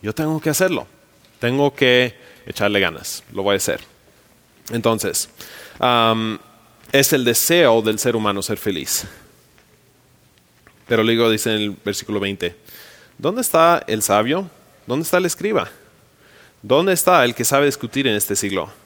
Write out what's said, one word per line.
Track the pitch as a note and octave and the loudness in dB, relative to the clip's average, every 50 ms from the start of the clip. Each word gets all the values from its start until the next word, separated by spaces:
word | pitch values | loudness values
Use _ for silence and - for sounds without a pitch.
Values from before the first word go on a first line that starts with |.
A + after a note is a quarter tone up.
Yo | - G#2 G#2+ | -6 -8 -6
tengo | - D#3 D#3 D#3+ D#3 | -4 -4 -4 -4 -2
que | - D#3+ | -2 -2
hacerlo. | D3 - F#3+ F#3 E3+ A#2 - - _ _ _ _ _ _ _ _ _ _ | 0 0 0 0 0 -2 -6 -8 _ _ _ _ _ _ _ _ _ _
Tengo | - A#2+ B2+ C#3 C#3+ C#3+ C3+ | -4 -2 2 2 2 2 2
que | - C#3 B2+ B2 B2 B2 B2 - - - - - - - | 2 4 4 6 4 4 0 -4 -12 -20 -20 -20 -20 -16
echarle | - - - G#2 G2+ G#2 G2+ | -14 -6 -2 0 2 2 2
ganas. | F#2+ E2+ D#2+ D#2 - - - - - _ | 2 0 -2 -6 -12 -12 -12 -12 -14 _
Lo | - G2+ G2 | -10 -6 -2
voy | G2+ G2+ | 0 0
a | G2 | 0
hacer. | - - C#2 - - - _ _ _ _ _ _ _ _ _ _ _ _ _ _ _ - | 0 -2 -4 -6 -8 -18 _ _ _ _ _ _ _ _ _ _ _ _ _ _ _ -8
Entonces, | A#2 A#2 G#2 A#2 A2+ G#2+ - G2 - - - - _ - - - - - - - - - | -8 -2 0 0 0 0 -2 -4 -4 -6 -8 -8 _ -20 -20 -20 -20 -20 -20 -20 -6 -2
am, | - B2 B2 A#2+ A2+ A2+ A2+ A2 A2 A2 A2 - - - _ _ _ _ _ _ - - | 0 2 4 4 4 2 2 0 -2 -6 -6 -8 -14 -20 _ _ _ _ _ _ -20 -2
es | - C3+ C3+ - D#3+ | 0 2 2 4 2
el | C#3 B2+ | 2 2
deseo | A#2+ A#2 - - - E3+ F3 E3+ C3 A2+ A2+ G#2+ | 2 0 0 0 2 2 4 6 6 4 4 2
del | A2 A2 G#2 | 0 -2 -2
ser | - B2 A2+ | -2 -2 -2
humano | A2+ G#2+ G#2 G2 G2 | 0 0 -2 -2 -2
ser | F#2+ - G#2+ - | -4 -6 -8 -6
feliz. | - G#2+ F#2+ D#2+ C2+ - - - - G2 - - - - _ _ _ _ _ _ _ _ _ _ _ _ _ _ _ _ _ _ _ _ _ _ _ _ _ _ _ - _ _ _ - | -4 -6 -6 -6 -6 -6 -6 -6 -6 -10 -18 -20 -20 -20 _ _ _ _ _ _ _ _ _ _ _ _ _ _ _ _ _ _ _ _ _ _ _ _ _ _ _ -20 _ _ _ -2
Pero | A#2+ A2+ A2 | 0 2 2
luego | A2+ A2+ A2+ A#2 A2+ | 2 2 2 2 2
dice | A2 G#2+ - A#2+ A2 | 0 0 -2 -2 -2
en | G#2+ | -2
el | G#2+ G#2 G2 - _ | -4 -4 -8 -8 _
versículo | G#2 G2 - - - G#2+ G2+ | -6 -6 -6 -8 -6 -6 -4
veinte, | G2 G2 G2 F2+ F2+ E2+ - - _ - - - - - - - - _ _ _ | -4 -4 -6 -4 -6 -8 -8 -10 _ -20 -20 -20 -20 -20 -20 -20 -20 _ _ _
"¿Dónde | - D3 G3 B3 | -4 -4 -2 -2
está | B3+ - - E3 E3 E3+ E3+ D#3+ - | -4 0 4 4 6 6 4 2 0
el | - A2 A2 | -2 -4 -2
sabio? | G#2+ - G2+ G#2 G#2+ A#2+ D3 F3+ G3 F3 - - _ _ _ _ _ - | 0 2 2 2 2 2 -2 -4 -4 -8 -14 -20 _ _ _ _ _ -6
¿Dónde | A#2+ C#3+ E3 | -4 -4 -2
está | - - F3+ | 0 0 0
el | F#3 | 0
escriba? | F3 - - F3 G#3 A3 E3 - - - - - _ _ _ _ _ _ _ _ _ _ - - - _ _ - | 0 -4 -4 -4 -2 -2 -2 -4 -4 -12 -20 -20 _ _ _ _ _ _ _ _ _ _ -20 -20 -20 _ _ -2
¿Dónde | G2+ B2 D3 F3 G3 F#3 | 2 2 2 4 2 0
está | E3 - - F#3 E3 B2+ | 2 2 4 4 4 4
el | B2 A#2 | 2 0
que | - A#2+ | -2 -2
sabe | - C#3 C#3 D3 C#3+ | 0 2 2 2 2
discutir | C#3 - - A2+ - C3+ C#3 B2+ | 0 -2 -8 -6 -4 -2 0 0
en | G#2+ | 0
este | G#2 - - G#2 | 0 -2 -2 -4
siglo? | G2 - G2+ F#2+ F#2+ D#2 - - - _ | -4 -4 -4 -4 -4 -6 -6 -12 -20 _